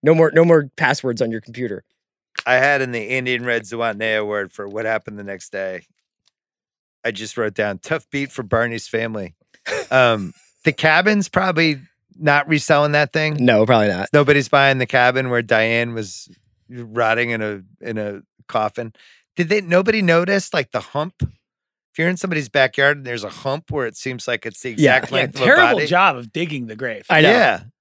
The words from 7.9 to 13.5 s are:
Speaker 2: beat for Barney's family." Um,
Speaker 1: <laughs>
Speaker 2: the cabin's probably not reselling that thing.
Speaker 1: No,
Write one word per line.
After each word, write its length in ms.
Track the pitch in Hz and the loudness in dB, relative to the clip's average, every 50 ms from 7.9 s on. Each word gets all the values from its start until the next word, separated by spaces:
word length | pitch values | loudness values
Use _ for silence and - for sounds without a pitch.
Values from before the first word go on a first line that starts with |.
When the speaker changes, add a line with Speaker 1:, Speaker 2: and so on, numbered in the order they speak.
| 156 156 - _ | -8 -8 -8 _
Speaker 2:
beat 200 | - 143 139 139 | -8 -8 -8 -8
for 140 | - - 127 | -10 -12 -8
Barney's 420 | 101 - 113 117 120 117 110 - | -4 -2 -2 -2 -2 -4 -10 -12
family." 480 | - - 113 113 117 110 107 98 85 78 _ _ _ _ _ _ - - - 131 - | -6 -6 -6 -4 -4 -8 -8 -10 -12 -14 _ _ _ _ _ _ -8 -8 -8 -6 0
Um, 420 | 127 131 127 120 113 107 98 90 - _ _ _ | 2 4 4 4 2 0 -2 -8 -12 _ _ _
Speaker 1:
<laughs> 160 | _ _ _ | _ _ _
Speaker 2:
the 80 | - 151 | -4 -4
cabin's 560 | - - 156 156 165 180 202 214 208 190 - | 0 2 2 2 4 2 2 0 0 -2 0
probably 520 | - 185 190 185 175 160 165 160 151 135 131 _ _ _ _ _ _ - | -2 -2 0 0 0 0 0 0 0 -4 -8 _ _ _ _ _ _ -2
not 280 | 156 147 143 147 143 - | 2 4 4 4 2 2
reselling 440 | 160 151 - - 160 143 147 147 147 | -2 -2 2 2 2 4 4 2 2
that 200 | 147 151 139 - | 2 0 0 0
thing. 240 | 156 156 156 151 143 123 | -2 -2 -2 -2 2 2
Speaker 1:
No, 220 | 123 | 4